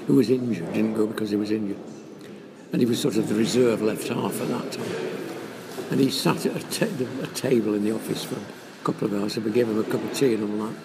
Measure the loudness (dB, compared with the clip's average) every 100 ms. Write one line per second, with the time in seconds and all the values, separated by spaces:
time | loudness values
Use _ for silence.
0 | 4 6 8 4 4 -2 0 0 2 2
1 | 0 0 0 0 2 0 0 -6 -10 -14
2 | -14 -16 -16 -16 -16 -18 -4 2 2 4
3 | 2 2 2 2 2 6 6 6 2 0
4 | -2 -2 -2 -2 -2 -2 -4 -6 -6 -4
5 | -4 -6 -8 -10 -12 -12 -12 -10 -2 2
6 | 2 2 0 0 0 -4 -6 -2 -2 -2
7 | -4 -4 -6 -4 2 2 2 0 0 -2
8 | -4 -6 -6 -8 -8 -14 -16 -6 -4 0
9 | 0 0 -2 -2 0 2 2 2 0 0
10 | -2 2 2 4 0 -2 -4 -6